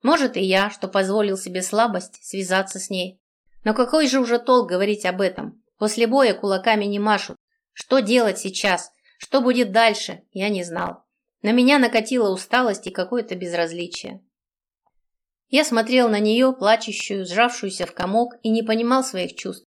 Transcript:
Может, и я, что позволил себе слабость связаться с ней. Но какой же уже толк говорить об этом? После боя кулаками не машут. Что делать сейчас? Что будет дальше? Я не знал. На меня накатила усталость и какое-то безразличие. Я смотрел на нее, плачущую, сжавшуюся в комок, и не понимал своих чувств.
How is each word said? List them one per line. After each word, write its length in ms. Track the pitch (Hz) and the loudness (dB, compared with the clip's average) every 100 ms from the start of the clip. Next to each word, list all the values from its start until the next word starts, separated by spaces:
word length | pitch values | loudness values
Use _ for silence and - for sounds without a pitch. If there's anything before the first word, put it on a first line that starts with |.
Может, 340 | 240 320 262 180 | 2 2 0 -2
и 60 | |
я, 280 | 190 185 208 | 2 2 0
что 200 | 208 190 | -4 -4
позволил 480 | 196 190 208 208 190 | -2 0 0 0 -4
себе 240 | 190 185 | -6 -8
слабость 580 | 185 208 233 185 180 - | -2 0 0 -2 -8 -18
связаться 560 | - 196 185 185 190 190 | -12 -10 -2 -2 -2 -8
с 100 | - | -8
ней. 300 | 190 180 _ _ _ _ - | -6 -6 _ _ _ _ -6
Но 100 | 214 | -2
какой 340 | 220 247 311 294 | 0 2 2 2
же 120 | 262 | 2
уже 200 | 233 240 | 0 0
толк 300 | 240 254 190 | 4 2 2
говорить 360 | 180 202 208 185 | 0 0 0 -2
об 160 | 185 | 0
этом? 400 | 190 - - - _ _ | -2 -2 -14 -16 _ _
После 300 | 214 214 233 | -4 0 2
боя 260 | 269 254 | 4 4
кулаками 520 | - 202 190 208 214 202 | 2 -2 0 2 0 0
не 140 | 202 | -2
машут. 380 | 208 202 - - _ _ _ | 0 0 -2 -16 _ _ _
Что 260 | - - 262 | -20 0 2
делать 400 | 202 247 226 - | 4 2 2 -2
сейчас? 520 | 190 185 202 175 - _ _ _ | -8 -4 0 -2 -4 _ _ _
Что 220 | - 269 | -2 0
будет 300 | 247 247 220 | 2 2 2
дальше? 500 | 208 226 214 - 170 _ | 4 4 2 -8 -12 _
Я 180 | 190 202 | -6 -4
не 140 | 196 | -4
знал. 400 | 175 170 180 - _ _ _ _ | -6 -6 -6 -10 _ _ _ _
На 100 | 202 | 0
меня 260 | 240 247 285 | 4 6 6
накатила 520 | 240 226 220 254 208 | 4 2 0 0 0
усталость 580 | 185 - 240 254 196 - | -2 0 0 0 -2 -8
и 40 | |
какое-то 440 | 190 185 240 220 185 | -8 -4 -4 -6 -8
безразличие. 840 | 175 170 165 170 175 - - 196 _ _ _ _ _ _ _ _ _ _ _ _ _ | -6 -2 -2 -4 -10 -10 -14 -16 _ _ _ _ _ _ _ _ _ _ _ _ _
Я 160 | 262 294 | 0 2
смотрел 440 | 233 226 254 240 | 0 2 2 4
на 100 | 208 | 2
нее, 340 | 214 226 262 | 2 4 2
плачущую, 720 | 262 202 220 - 202 - 196 185 | 2 2 2 0 -8 -6 -6 -4
сжавшуюся 600 | 185 240 240 196 - 175 | 0 0 0 -8 -6 -8
в 80 | |
комок, 420 | - 180 214 240 - | -6 -2 0 -2 -4
и 60 | 226 | -2
не 140 | 220 | -2
понимал 400 | 226 226 233 262 | 0 -2 2 0
своих 320 | 262 185 175 - | 0 -6 -8 -8
чувств. 300 | - 208 _ | -12 -12 _